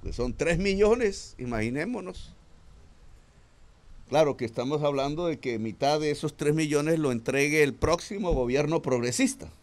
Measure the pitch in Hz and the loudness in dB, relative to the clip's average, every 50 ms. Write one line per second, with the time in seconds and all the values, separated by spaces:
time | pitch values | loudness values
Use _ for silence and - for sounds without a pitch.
0 | - - - - 120 123 - - 139 160 170 160 196 202 190 190 214 208 226 254 | -10 -8 -6 -4 -4 -4 -2 -2 0 0 2 2 2 0 4 4 4 4 4 4
1 | 233 196 190 - - - - - 127 123 117 110 107 117 127 147 165 240 247 208 | 2 -2 -2 -4 -12 -16 -12 -10 -6 -4 -2 -2 -2 -2 -2 -2 -4 -4 -6 -6
2 | 185 - - - - - - - - - - - - - - - - - - - | -8 -10 -12 -12 -14 -16 -18 -20 -20 -20 -20 -20 -20 -20 -20 -20 -20 -20 -20 -20
3 | - - - - - _ _ - - _ - _ - - - - - - - - | -20 -20 -20 -20 -20 _ _ -20 -20 _ -20 _ -20 -20 -20 -20 -20 -20 -20 -20
4 | - - 127 151 160 143 123 - 123 110 113 127 120 135 151 147 151 147 143 139 | -10 0 2 4 4 4 2 -2 -6 -6 -4 -4 -2 -2 -2 0 0 0 0 0
5 | 135 143 151 165 175 170 151 117 - 131 117 110 110 113 98 - 135 139 151 151 | -2 -2 -2 -2 -2 -2 -4 -4 -4 -4 -4 -2 -4 -6 -4 -2 0 2 2 2
6 | 156 151 147 143 - 151 - - 151 147 151 160 156 147 147 143 143 156 165 160 | 0 -2 -2 -2 -4 -6 -6 -2 0 0 2 2 0 2 0 0 2 2 0 2
7 | 151 135 123 117 117 - 127 139 143 147 151 156 147 139 120 - - 151 165 170 | 2 0 0 0 -2 0 2 2 2 4 4 4 4 4 2 0 2 2 2 0
8 | - - 214 196 190 175 160 131 123 120 127 139 147 147 165 160 - 139 131 120 | 0 -8 -8 -4 -2 0 0 0 2 2 2 2 2 2 0 0 0 0 0 0
9 | 117 123 117 - 269 - - - - 76 - - | 0 0 2 2 0 0 0 -6 -12 -16 -18 -20